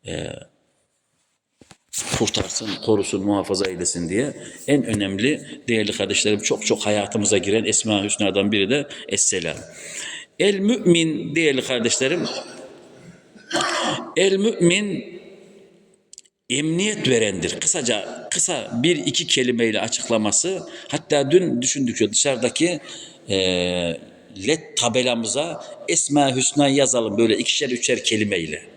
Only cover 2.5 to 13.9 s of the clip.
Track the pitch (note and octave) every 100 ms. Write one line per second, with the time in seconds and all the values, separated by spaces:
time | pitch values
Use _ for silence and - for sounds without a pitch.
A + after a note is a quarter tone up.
2.5 | - A2 F2+ - G#2+ F#2+ G2+ G2+ G2+ F#2
3.5 | F#2+ F#2+ F2+ F2 F2 E2+ G2 C#3+ - -
4.5 | - - C#3+ A#2 G#2 G2 G2 B2 D#3 -
5.5 | - - A2+ G#2 - G2 G2+ G#2 G#2 -
6.5 | G#2 - A2+ G#2 G#2 G2 A2 G#2 G2+ G2
7.5 | A2 A#2 G#2+ A2+ G#2 G2+ - G2+ F#2+ G2+
8.5 | G#2 G2 C#3+ C#3+ - - G2 - F#2+ E2
9.5 | D2 - - - - - - - - G3
10.5 | G3+ G3+ B3 F3+ E3+ D#3+ D3+ E3 D3+ D#3+
11.5 | C3 - B2 A#2 - C3 E3+ - - -
12.5 | - - - - - - - _ - -
13.5 | - - - -